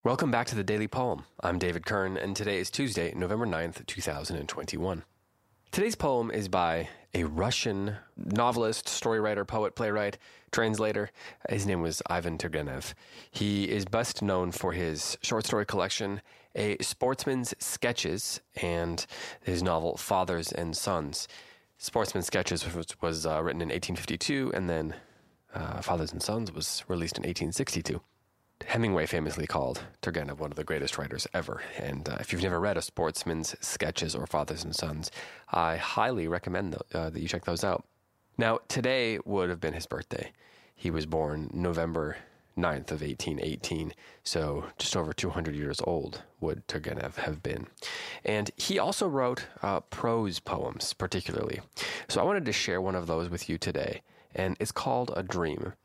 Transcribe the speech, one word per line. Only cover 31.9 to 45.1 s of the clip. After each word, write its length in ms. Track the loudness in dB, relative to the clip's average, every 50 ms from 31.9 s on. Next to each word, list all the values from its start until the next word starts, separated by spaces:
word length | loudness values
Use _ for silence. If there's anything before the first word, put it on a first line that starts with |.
| -4 -4 -4
uh, 120 | -4 -4 -4
if 100 | -4 -2
you've 120 | 0 2
never 180 | 2 2 2 2
read 160 | 2 2 2
A 60 | 0
Sportsman's 720 | -2 -2 _ 0 0 0 0 0 -2 0 0 0 -2 -4 -6 -6 -6
Sketches 480 | -6 -2 0 0 0 0 0 -2 -2 -2
or 120 | -4 -2
Fathers 360 | 0 0 0 0 0 -4 -6
and 140 | -4 -4 -2
Sons, 340 | -2 -2 -2 -4 -4 -6 -8 -8 -10 -12 -12 -14 -18 -6 -2
I 260 | 2 2 4 2 2
highly 520 | 0 -2 -2 2 2 2 2 2 0 0 0
recommend 460 | 0 -2 -2 -2 -2 -2 -2 -2 -4
tho-, 100 | -6 -8 _
uh, 160 | -2 -2 -2 -2
that 140 | -2 -4
you 40 | -4
check 200 | -2 -4 -2 -2
those 180 | -2 -2 2 2
out. 220 | 2 2 0 -2 _ _ _ _ _ _ _ _ _ _
Now, 220 | 2 4 4 4 2 0 _
today 500 | -2 0 2 4 4 4 4 2 0 -2 -2
would 240 | 0 2 2 4 2
have 140 | 0 0
been 100 | 0 -2
his 140 | -2 -2 -4
birthday. 460 | -4 -6 -6 -4 _ -6 -6 -6 -8 -12 _ -20 -20 -20 -20 -20 -20 _
He 140 | -4 -2 0
was 160 | 0 0 0
born 420 | 0 2 2 2 2 0 -2 -4 -4 -2
November 640 | 0 0 2 2 2 0 0 0 0 -2 -2 -4 -8 -12 -18 -20 _ _ _ _
ninth 380 | 0 2 2 2 0 -2 -4
of 100 | -4 -4
eighteen 380 | -2 -4 -4 -4 -4 -4 -2 -2
eighteen, 520 | -2 -4 -4 -4 -4 -4 -2 -2 -2 -4 -8 -12 -18 -20 -20 -10
so 440 | _ -2 0 0 2 0 0 -2 -4 -8 -6
just 180 | -4 -2 0 0
over 200 | 0 0 0